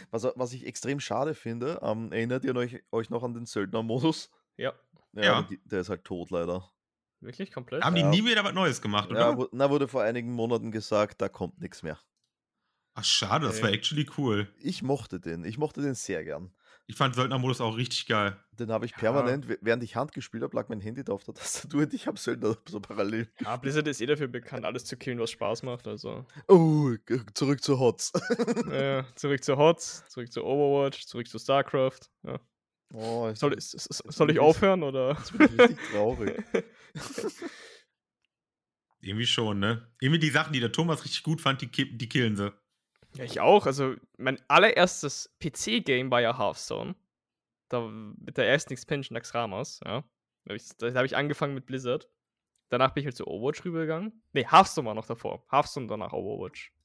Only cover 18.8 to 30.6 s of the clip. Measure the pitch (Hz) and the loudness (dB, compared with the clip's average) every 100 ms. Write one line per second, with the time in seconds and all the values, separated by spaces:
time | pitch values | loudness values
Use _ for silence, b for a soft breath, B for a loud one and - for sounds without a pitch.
18.8 | 117 - 110 139 120 135 113 - 107 117 | -4 -2 2 2 2 0 -2 -2 0 0
19.8 | 117 117 147 - - 113 135 120 117 110 | 0 -6 -6 -8 -12 -8 -6 -4 -6 -8
20.8 | 104 123 131 101 - - - - - 143 | -10 -8 -6 -8 -8 -12 -8 -8 -2 0
21.8 | 151 269 - 208 - 123 113 113 - 107 | 0 -2 -6 -6 -4 -2 -2 -2 -6 -12
22.8 | 98 104 101 110 117 - 104 123 135 151 | -8 -4 -2 -2 -6 -8 -6 -4 -2 0
23.8 | 151 139 120 147 139 123 - 127 - 104 | 0 -2 -2 -2 -2 -6 -10 -8 -6 -6
24.8 | - 127 - 120 113 - 95 117 131 120 | -8 -10 -8 -4 -4 -4 -4 -4 -6 -10
25.8 | 110 107 - 107 131 B B 185 160 151 | -10 -10 -10 -12 -14 B B 8 8 4
26.8 | 143 117 - 123 104 - 139 143 - 131 | 2 0 -2 -4 -4 -2 0 2 2 4
27.8 | 127 - - - - 233 233 214 156 135 | 4 2 0 -2 -2 -2 0 -2 -2 -2
28.8 | 139 135 131 - 147 139 - 135 151 - | 0 -2 -4 -6 -2 -2 0 4 6 4
29.8 | - - - - 120 - 98 139 | -2 -14 -14 -12 -10 -6 -2 2